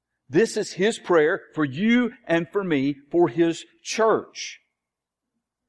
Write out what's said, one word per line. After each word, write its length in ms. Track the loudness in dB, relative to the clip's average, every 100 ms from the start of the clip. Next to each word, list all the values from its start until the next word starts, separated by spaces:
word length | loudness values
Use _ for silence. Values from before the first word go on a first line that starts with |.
| _ _ -2
This 280 | 0 0 -2
is 160 | -6
his 260 | -2 -2 -2
prayer 440 | 0 2 2 0 -6
for 100 | -6
you 480 | -4 -2 2 2 0 -6 -4
and 220 | -2 -2
for 160 | -4
me, 320 | -2 -2 -2 -6 _
for 180 | 0 2
his 360 | 2 0 -2 -10 _
church. 800 | -8 0 2 0 -2 -14 -16 -16 _ _ _ _ _ _ _ _ _ _